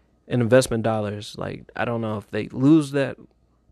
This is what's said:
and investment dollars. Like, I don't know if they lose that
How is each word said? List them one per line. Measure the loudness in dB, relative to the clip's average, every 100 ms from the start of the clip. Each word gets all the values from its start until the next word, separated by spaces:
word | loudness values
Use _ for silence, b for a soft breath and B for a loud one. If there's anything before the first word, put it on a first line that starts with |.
| _ _ -4
and | -2
investment | 4 4 4 0
dollars. | -2 -2 -4 -8 -12 -12
Like, | -10 -12 -12 -8
I | -6
don't | -4
know | -6 -8
if | -8
they | -8 -8
lose | 0 4 4 4
that | -4 -4 -8 -20 _ _ _ _